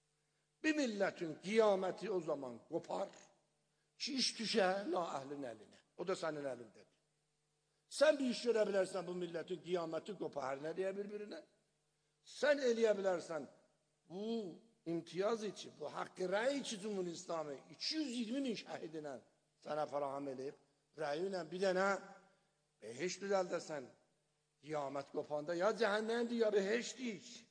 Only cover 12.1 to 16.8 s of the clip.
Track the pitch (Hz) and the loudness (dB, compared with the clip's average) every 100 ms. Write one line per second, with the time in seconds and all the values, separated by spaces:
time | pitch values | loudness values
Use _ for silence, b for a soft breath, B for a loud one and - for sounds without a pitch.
12.1 | _ - - 269 285 262 226 226 202 196 | _ -20 2 4 6 4 6 6 6 4
13.1 | 175 - 160 127 - _ _ _ _ _ | 2 0 -6 -6 -12 _ _ _ _ _
14.1 | 170 214 233 196 - - _ - 170 160 | -8 -2 -2 -4 -8 -16 _ -4 -4 -4
15.1 | 165 202 226 214 170 - - 143 139 - | -2 0 0 -2 -8 -12 -10 -10 -6 -8
16.1 | - 185 196 240 285 - 220 | -4 0 2 2 0 -4 -6